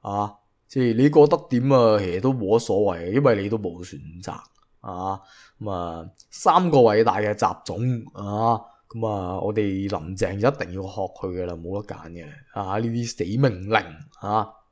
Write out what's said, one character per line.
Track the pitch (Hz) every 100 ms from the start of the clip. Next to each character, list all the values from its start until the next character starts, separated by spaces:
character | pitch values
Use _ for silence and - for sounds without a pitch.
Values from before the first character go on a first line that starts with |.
啊， | 104 101 104 - _ _ _
即 | -
係 | 123 110
你 | 139
覺 | 151 147
得 | 160 -
點 | 123 131
啊？ | 135 117 107
其 | 95
實 | 90
都 | 127
冇 | 131 95 113
乜 |
所 | 117 101 104 85
謂， | 85
因 | 110
為 | 143 107
你 | 101
都 | 110
冇 | 98 85
選 | 90 73 71 85
擇 | 92 80 - _ _ _
啊。 | - 90 95 95 - - - _
噉 | 107
啊， | 92 87 82 85 _ -
三 | - - 165 180
個 | 147
偉 | 117 107
大 | 110 95
嘅 | 107
習 | 104 98 87 -
總 | 90 123 120 113
啊， | 95 101 104 113 113 - _ _
噉 | 117 113
啊， | 104 90 92
我 | 92
哋 | -
林 | 104 95 98 101 78 92
鄭 | 98 98
一 | 113 147
定 | 92
要 | 92 95
學 | 95 95
佢 | - 95
㗎 | 90
啦， | 90
冇 | 85 85 98
得 | 107
揀 | 73 80
嘅 | 85 78 73 _
啊！ | - 98 101
呢 | 117
啲 | 117 117
死 | -
命 | 87 107 139 95 95
令 | 110 85 76 - _
啊！ | 98 107 101 - _